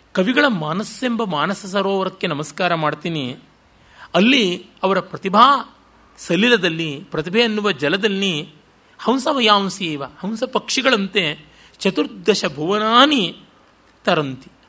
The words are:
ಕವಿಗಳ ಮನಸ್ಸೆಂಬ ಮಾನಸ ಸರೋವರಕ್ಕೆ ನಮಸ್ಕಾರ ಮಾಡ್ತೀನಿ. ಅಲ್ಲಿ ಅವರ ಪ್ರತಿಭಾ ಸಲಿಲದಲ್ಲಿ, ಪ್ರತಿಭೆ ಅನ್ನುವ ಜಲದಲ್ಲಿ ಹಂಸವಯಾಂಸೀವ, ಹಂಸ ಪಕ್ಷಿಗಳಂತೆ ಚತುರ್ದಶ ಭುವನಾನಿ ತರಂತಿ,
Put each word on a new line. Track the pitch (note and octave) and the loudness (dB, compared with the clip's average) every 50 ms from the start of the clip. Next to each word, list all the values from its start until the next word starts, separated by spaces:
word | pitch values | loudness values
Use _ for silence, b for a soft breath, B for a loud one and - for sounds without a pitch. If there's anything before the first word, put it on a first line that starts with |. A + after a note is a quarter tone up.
| b b _ | b b _
ಕವಿಗಳ | F#3+ F#3 G#3 B3+ C#4+ D4 | 0 0 2 2 2 2
ಮನಸ್ಸೆಂಬ | C#4+ A3+ F3 D#3 D3+ D#3+ F#3+ G#3+ - - - - B3+ A#3 A3 A#3 | 2 2 0 -2 -2 -4 -4 -4 -6 -6 -4 -4 -2 -2 -2 -2
ಮಾನಸ | G3 D#3+ D3 D3 F3+ G3 - - | -2 -2 -2 0 -2 -2 -4 -6
ಸರೋವರಕ್ಕೆ | F#3+ F3+ G3+ F#3+ G3 G3 F#3+ F#3+ F#3 F#3 - - | -4 -2 -2 0 0 0 0 -2 -4 -4 -4 -4
ನಮಸ್ಕಾರ | F#3 D3+ C#3 D3+ - - - F#3 F3 E3+ | -4 -4 -4 -6 -8 -4 -2 0 0 0
ಮಾಡ್ತೀನಿ. | E3 D#3 D3+ D3 D3 - F3 E3 D#3 C3+ B2 C3 - - _ _ _ _ _ B B B B B B B B - | 0 0 -2 -2 -2 -6 -6 -6 -4 -6 -6 -8 -12 -16 _ _ _ _ _ B B B B B B B B 0
ಅಲ್ಲಿ | F3 G3 A#3+ C#4 C#4 A3 F3+ F3 F3+ - - _ _ - | 2 4 4 4 4 2 0 -2 -4 -8 -16 _ _ -2
ಅವರ | F#3+ F#3+ F#3+ | 0 0 0
ಪ್ರತಿಭಾ | F3 - - C#3+ - F#3+ F3 G#3 A#3+ C4+ C#4+ B3+ - - - _ _ _ _ _ _ _ _ - | -2 -4 -12 -8 -6 0 4 6 6 6 6 2 -2 -8 -16 _ _ _ _ _ _ _ _ -14
ಸಲಿಲದಲ್ಲಿ, | - - E3+ F3 G#3 B3 A#3+ G#3+ E3+ F3 D#3+ E3 E3 D#3 C#3+ C#3 F#3+ - | -4 -2 0 2 4 4 4 4 2 0 -2 -2 -4 -6 -6 -8 -12 -8
ಪ್ರತಿಭೆ | - D3+ D3+ F3+ F3 A3+ A#3+ | -6 -6 -6 -2 0 2 2
ಅನ್ನುವ | A3+ G#3+ G#3+ G#3 G#3 F#3 | 2 0 -2 -2 -2 -2
ಜಲದಲ್ಲಿ | C3 D3 C#3+ E3+ G3 G3 G#3+ G3 F#3+ G3 G3 E3+ D3 D#3 - - - _ _ b b b b b b | 0 0 0 0 0 0 -2 -2 0 -2 -2 -2 -4 -6 -10 -16 -20 _ _ b b b b b b
ಹಂಸವಯಾಂಸೀವ, | - - B3 C4+ B3 D#4+ D4+ C4+ A#3+ G#3+ G#3 G3+ G3 F#3+ F#3 - G3 E3 D3+ C#3 C#3 | -2 -2 0 0 0 0 0 0 4 4 4 4 4 0 -4 -4 -6 -6 -6 -6 -8
ಹಂಸ | B2 - - - F#3+ A3+ A3 C4+ | -10 -12 -10 -8 -8 -4 -4 -6
ಪಕ್ಷಿಗಳಂತೆ | B3+ - G#3+ - - - - A#3+ C4 B3+ G#3 G3 F#3+ - G#3 F3+ D3 D3+ - - b b b b b b b | -2 -2 -4 -4 -2 -4 -2 0 0 0 0 -2 -2 -2 -2 -2 -2 -4 -6 -12 b b b b b b b
ಚತುರ್ದಶ | - G3 - - D4 C4+ A#3+ G3 E3+ - G3+ - - F3+ C#3+ | -2 -2 0 0 -2 -4 -6 -4 0 0 0 2 0 -4 -6
ಭುವನಾನಿ | C#3 D3 E3+ G3+ G#3+ G#3+ A3 A3+ A#3+ C4+ D4 D4+ B3+ F#3+ E3 - - - - _ _ _ _ _ _ _ _ _ _ _ | -4 -4 -2 -2 0 0 4 6 6 6 6 4 2 0 -2 -6 -10 -20 -20 _ _ _ _ _ _ _ _ _ _ _
ತರಂತಿ, | - F3 D#3 D3 C3+ C3 B2+ - - - _ _ | 0 0 0 0 -4 -6 -10 -14 -20 -20 _ _